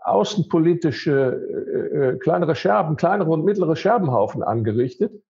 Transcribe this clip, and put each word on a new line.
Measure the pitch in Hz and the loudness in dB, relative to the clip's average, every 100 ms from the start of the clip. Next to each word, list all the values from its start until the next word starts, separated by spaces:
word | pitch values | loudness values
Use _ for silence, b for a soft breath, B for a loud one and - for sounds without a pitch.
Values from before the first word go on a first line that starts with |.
außenpolitische, | - 190 - - - 170 165 165 160 - 165 | 0 0 0 -2 0 2 2 2 0 -2 0
äh, | 139 131 - - - - - - 147 | 0 0 -2 -6 -8 -6 -6 -4 0
äh, | 131 127 | 0 0
kleinere | 156 175 165 | 0 0 0
Scherben, | 156 185 208 156 | 0 2 2 2
kleinere | 151 165 208 160 | 0 0 2 0
und | 160 | 2
mittlere | 185 202 165 | 0 0 0
Scherbenhaufen | 156 196 233 160 117 104 - | 0 2 2 2 2 0 -2
angerichtet, | - 117 110 110 127 - 220 208 | -2 -2 0 0 -2 -2 -4 -6